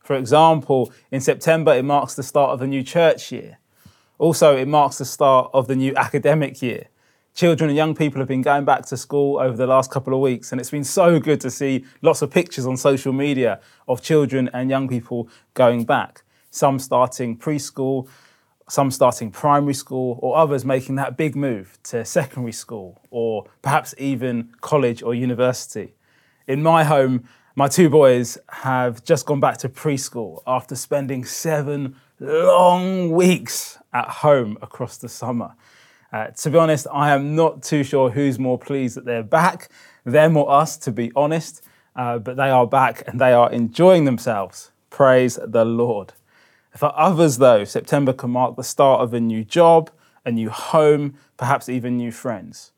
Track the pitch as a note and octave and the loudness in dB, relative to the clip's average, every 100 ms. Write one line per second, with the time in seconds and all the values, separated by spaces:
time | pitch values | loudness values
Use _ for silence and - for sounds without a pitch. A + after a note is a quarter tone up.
0 | _ C#3 B2+ D3 D#3+ D#3+ - C3+ A#2+ _ | _ -6 2 4 6 4 0 -2 -2 _
1 | _ C3+ C3 C#3 - D#3+ D#3 C3 C3+ C#3+ | _ -6 -2 -2 0 2 2 2 2 -2
2 | B2 - C3 D3 C3+ C3 C#3 C#3 B2+ F3 | -2 -8 -4 0 0 0 -4 -6 -4 0
3 | E3 B2+ - C3 - - _ _ _ _ | 2 0 -6 -14 -14 -20 _ _ _ _
4 | _ _ D#3+ D3+ D#3+ C#3 C3 D3+ C#3 - | _ _ 0 4 4 4 2 2 0 -2
5 | B2+ - C#3+ C3 B2+ C3+ A#2+ C3 C3 C3+ | -12 0 4 4 2 -2 -2 -2 -2 -2
6 | B2 D3 - D#3 C#3 C3+ B2+ A2 - _ | -2 0 0 0 -2 -6 -8 -8 -12 _
7 | _ _ _ - F3 D#3+ D#3+ D3 D#3 D3+ | _ _ _ 0 2 2 0 0 0 0
8 | D3+ C3+ C3 C3 C3 C#3+ C#3+ C3+ - C3 | -4 -4 -6 -2 0 0 2 0 -2 -12
9 | - C#3+ C#3+ C#3 C3 A#2 B2+ C3 C3 - | -6 -2 0 0 -2 -2 2 2 2 -4
10 | B2+ C3 C3+ B2 - B2+ B2 D3 C#3 - | -4 -2 0 -2 -8 -10 -8 -8 -4 2
11 | F3 E3 D3+ C#3+ C3 - C#3 C3 C3+ _ | 4 4 2 -2 -2 -6 -4 -4 -6 _
12 | - - C#3 - - - B2+ B2+ D3 C3+ | 0 0 0 -2 -2 -6 -6 0 0 0
13 | C#3+ C3+ C#3+ C3+ A#2+ F#2+ _ _ - B2+ | -2 -4 -2 0 -2 -2 _ _ -6 -6
14 | - D#3+ C#3 C3+ B2 B2 C3 C3+ C3+ B2 | 0 2 2 -2 -4 -4 -4 -2 -2 -6
15 | A2+ B2 A#2 _ _ - B2 A#2+ A#2 C3+ | -6 -10 -10 _ _ 2 2 2 0 -2
16 | G2 _ _ _ _ - C#3+ C3+ C3 B2 | -2 _ _ _ _ -2 0 0 -2 0
17 | B2 - B2 A#2 - D3 - - C3+ C3+ | 0 -2 -8 -6 -6 -6 -8 -6 -4 -4
18 | B2+ _ _ _ _ _ _ - C3+ B2+ | -8 _ _ _ _ _ _ -2 -2 2
19 | B2+ A#2+ A2+ - D3+ C#3+ C#3+ C3+ - C3 | 2 2 -10 -4 0 2 0 -4 -8 -6
20 | B2+ A#2+ C3 C#3 D#3+ C#3+ A2 C3+ B2+ C3+ | -6 -4 -2 2 2 0 -2 -4 -2 -6
21 | C3 C3 D#3 C#3 C#3+ A2 F#2 _ - A#2+ | -6 -4 -4 -2 -4 -4 -8 _ -10 -8
22 | A2 F3 C3+ - A#2+ A2+ - A2 F#2 - | -4 -4 -4 -8 -10 -10 -14 -14 -16 -20
23 | _ B2 A#2 G#2+ - _ - D3+ D3+ - | _ -6 -4 -4 -8 _ -2 -2 -4 -10
24 | C#3 C3 B2+ A#2+ A#2 _ - D3+ B2+ A#2 | -6 -4 -4 -6 -8 _ -2 0 0 -2
25 | A2+ A#2+ B2+ A#2+ B2 B2 - A2 F#2 _ | -6 -4 -4 0 -2 -2 -10 -14 -14 _
26 | _ _ _ _ - C#3 D#3+ E3 D3+ D3+ | _ _ _ _ -6 -2 2 2 4 2
27 | C3 B2+ B2 _ _ - C#3 - E3+ D#3 | 2 0 -6 _ _ -2 -2 4 4 6
28 | C#3 B2 A#2+ - _ - C3 C3 B2 A2+ | 6 6 0 -8 _ -10 -4 -2 -2 -6
29 | - D#3 - C#3+ C#3+ C3 C3 - D#3 C3+ | -2 -2 0 0 0 -2 -10 -6 -4 -4
30 | C3+ B2 G#2 D#2+ - B2+ - C3 - C#3+ | -6 -10 -12 -12 -6 -6 -6 -14 -6 -4
31 | C#3 C3 B2 - E3+ D#3 C#3+ D3 C3+ C3 | -4 -8 -8 -8 -4 -4 -4 -6 -8 -12
32 | _ _ C3+ D#3 F3+ F3 F3+ F3+ F#3 F#3+ | _ _ -4 0 4 6 6 4 0 -2
33 | F3 E3 F3+ F#3 - - - - _ B2 | 0 2 4 2 -2 -12 -12 -18 _ -6
34 | - - D3+ C#3+ A2+ G#2+ - - A#2+ - | -6 -2 2 2 2 -8 -16 -12 -12 -12
35 | A#2+ - A#2 A#2+ G2 _ _ _ _ _ | -18 -12 -8 -6 -8 _ _ _ _ _
36 | _ A2 A2 - D#3 D3+ D#3+ D3+ - C#3+ | _ -10 -10 -8 0 2 2 0 -4 -2
37 | D3 C#3+ C#3+ D#3 D#3+ D3 - D3+ C#3 C#3+ | 0 0 0 0 0 0 -4 -2 0 0
38 | B2+ A2+ C#3+ A#2+ C3 B2 - C#3 B2+ C3+ | 0 0 -2 -2 -2 -4 -4 -4 -4 -8
39 | B2 A#2 G#2+ D#3+ F3 E3+ - _ - _ | -8 -8 0 2 2 -2 -16 _ -20 _
40 | - C#3 D#3 D#3+ C#3+ C#3 D#3 - - G#2+ | 0 4 4 4 4 4 2 -4 -8 -6
41 | A#2 C3+ D3 D#3+ D#3 - _ _ _ - | -4 -2 0 -2 -6 -18 _ _ _ -10
42 | A#2+ A#2 A2 B2+ C#3 C3 A#2+ C3+ B2+ A2+ | -6 -6 -8 -4 2 2 4 2 0 -2
43 | - B2+ C3 A#2+ A#2+ B2 A#2 - F3 F#3 | -10 0 4 6 4 2 -4 4 6 6
44 | C#3+ A#2 - G#2+ F#2 - - _ _ - | 4 0 -4 -6 -6 -12 -20 _ _ 2
45 | C3+ B2+ B2+ - - A2+ A2+ A#2 A#2+ G#2+ | 6 6 4 -2 -4 0 0 0 -2 -4
46 | F#2+ _ _ _ _ _ _ - D3 - | -8 _ _ _ _ _ _ -4 -4 2
47 | D#3+ E3 E3 B2 C3 A2+ G2+ B2+ - C#3+ | 0 4 2 6 6 6 2 -8 -2 -2
48 | C#3 C3 A#2+ B2 B2+ A#2+ B2+ - C#3+ B2+ | 0 -2 -4 -2 -2 -4 -12 2 4 4
49 | B2 A#2+ A#2 A2 A2 E3 E3+ E3 D#3+ _ | 2 -2 -2 -4 -4 4 6 6 2 _
50 | _ _ - A#2 A2+ A2 - E3 D3+ D3 | _ _ -6 -4 -4 -8 -2 2 4 2
51 | C#3+ C3+ _ _ B2 C3+ - B2+ A#2+ B2 | 0 -10 _ _ -4 -2 -2 -6 -4 -4
52 | A#2+ A2+ C3 G#2+ F2+ - - | -6 -8 -10 -10 -12 -20 -20